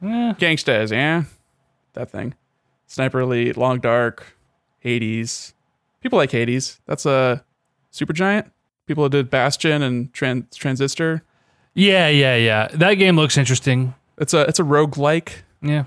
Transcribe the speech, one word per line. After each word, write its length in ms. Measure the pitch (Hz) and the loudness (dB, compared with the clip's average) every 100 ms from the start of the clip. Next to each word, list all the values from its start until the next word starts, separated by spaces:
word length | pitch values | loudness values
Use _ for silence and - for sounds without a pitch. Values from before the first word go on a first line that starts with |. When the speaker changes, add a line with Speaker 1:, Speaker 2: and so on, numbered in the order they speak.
Speaker 1:
Eh. 300 | 190 233 240 202 | -6 -4 -2 -2
Speaker 2:
Gangsters, 540 | 175 156 - 110 110 | -2 0 0 0 0
yeah. 320 | 110 147 165 151 - _ _ _ _ _ | -2 0 -2 -4 -10 _ _ _ _ _
That 160 | - 123 | -14 -12
thing. 240 | 98 117 - _ _ _ _ _ | -10 -10 -12 _ _ _ _ _
Sniper 340 | - 131 131 | -6 -4 -2
Elite, 340 | 127 120 120 120 | -2 0 -2 0
Long 240 | 127 127 | -2 0
Dark, 560 | 117 120 117 - - _ _ _ _ _ | 0 0 -2 -6 -20 _ _ _ _ _
Hades. 760 | 120 120 113 113 113 - - _ _ _ _ _ | -6 -4 -4 -6 -8 -10 -14 _ _ _ _ _
People 160 | 254 214 | -2 0
like 140 | 135 | 2
Hades. 500 | 117 117 127 - - - | 0 0 -2 -4 -12 -10
That's 180 | 151 151 | -6 0
a 380 | 135 131 123 _ _ _ _ _ | 2 0 -2 _ _ _ _ _
Supergiant. 560 | - 151 156 190 208 - _ _ _ - | -10 -6 -2 0 -2 -4 _ _ _ -8
People 160 | 151 143 | -2 0
who 40 | |
did 200 | 143 127 | 0 0
Bastion 520 | 131 131 - 160 151 | 0 0 0 0 0
and 300 | 135 123 123 | 0 -4 -6
Tran-, 340 | - 131 127 - | -6 -4 -4 -8
Transistor. 680 | - 143 131 139 - 160 160 _ _ _ _ _ | -8 -4 -2 -2 -2 -4 -4 _ _ _ _ _
Speaker 1:
Yeah, 360 | - 196 190 160 | 2 4 4 4
yeah, 260 | 147 135 120 | 4 4 4
yeah. 320 | 113 107 107 | 2 2 0
That 220 | 156 175 202 | 2 2 4
game 200 | 190 165 | 4 4
looks 220 | 151 147 | 4 2
interesting. 560 | 127 127 139 127 127 - _ - | 2 0 0 0 -2 -6 _ -8
Speaker 2:
It's 160 | 147 | 0
a, 80 | 160 | 2
it's 180 | 147 156 | 2 0
a 40 | |
roguelike. 680 | 156 147 151 139 143 165 - - - - | 2 2 2 0 0 0 -4 -18 -20 -8
Speaker 1:
Yeah. 240 | 147 151 | -2 -2